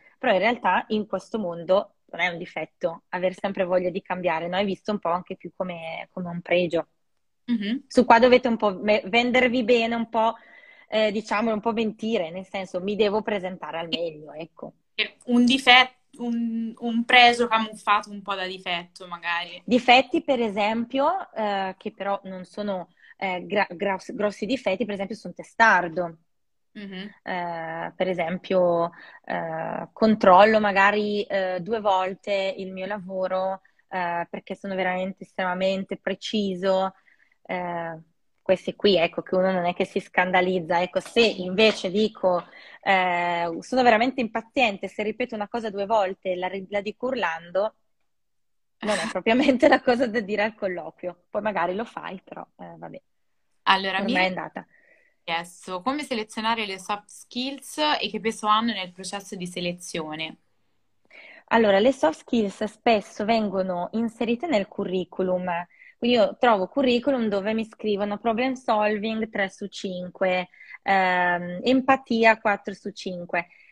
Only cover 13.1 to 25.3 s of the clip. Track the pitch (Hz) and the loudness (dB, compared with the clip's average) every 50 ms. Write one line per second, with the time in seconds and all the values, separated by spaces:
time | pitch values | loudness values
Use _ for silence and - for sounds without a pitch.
13.1 | 196 214 214 - 208 196 180 180 185 - - 151 151 165 170 165 - 165 170 165 | 2 0 -2 -2 -4 -4 -4 -6 -8 -10 -10 -8 -8 -8 -8 -6 -6 -6 -6 -6
14.1 | 151 151 151 147 147 156 170 - _ - - - - _ _ _ _ - 214 - | -8 -10 -16 -16 -14 -14 -14 -14 _ -18 -18 -18 -18 _ _ _ _ -6 -6 -6
15.1 | - _ - 247 240 240 247 240 269 262 - 254 247 254 254 - _ _ _ _ | -8 _ -4 0 2 4 4 4 4 4 6 6 6 6 6 4 _ _ _ _
16.1 | - - 240 240 233 233 233 226 226 226 226 226 - - 240 233 226 233 233 - | -12 -8 -6 -4 -2 -2 -2 -2 -4 -4 -6 -6 -8 -6 -6 -2 -2 -2 2 4
17.1 | 262 247 240 240 240 240 240 233 220 220 220 214 220 - - 220 208 214 214 208 | 8 8 8 8 8 4 2 2 0 0 0 -2 -8 -6 0 0 2 0 0 -4
18.1 | 202 202 196 202 196 190 185 185 190 185 185 190 175 170 180 180 - - 190 180 | -14 -12 -8 -8 -6 -6 -6 -6 -8 -8 -6 -4 -4 -4 -6 -8 -16 -18 -14 -14
19.1 | 175 170 165 170 170 170 175 170 175 180 - - 240 247 - 240 240 262 262 262 | -12 -8 -4 -4 -4 -4 -4 -8 -12 -10 -2 2 2 4 6 8 8 6 6 4
20.1 | - 311 - - 269 233 233 214 190 214 202 208 226 233 233 233 - 269 277 311 | 0 -2 0 0 0 0 0 0 0 0 0 0 0 -2 -2 -2 0 0 2 2
21.1 | 370 381 - - - - 214 208 202 196 190 190 180 _ - 208 - - 190 202 | 0 -2 -6 -8 -6 -4 -2 -2 -2 -2 -4 -4 -6 _ -10 -12 -10 -6 -4 -4
22.1 | 202 196 - 190 190 185 185 - - 208 208 202 190 185 165 - _ _ _ - | -4 -4 -6 -10 -12 -12 -14 -14 -10 -8 -6 -6 -6 -6 -8 -12 _ _ _ -20
23.1 | - - - 190 180 180 180 170 202 208 190 - 180 165 202 202 190 185 - - | -12 -8 -6 -6 -6 -6 -6 -4 -2 -2 -2 -2 -4 -4 -4 -4 -4 -4 -6 -10
24.1 | - - 202 208 202 - 214 190 269 247 - 196 185 185 240 190 202 185 196 185 | -6 -2 -2 -2 -2 -4 -4 -4 -4 -2 -2 -2 -2 -2 -2 -4 -4 -6 -6 -8
25.1 | 220 - - 180 | -10 -10 -12 -14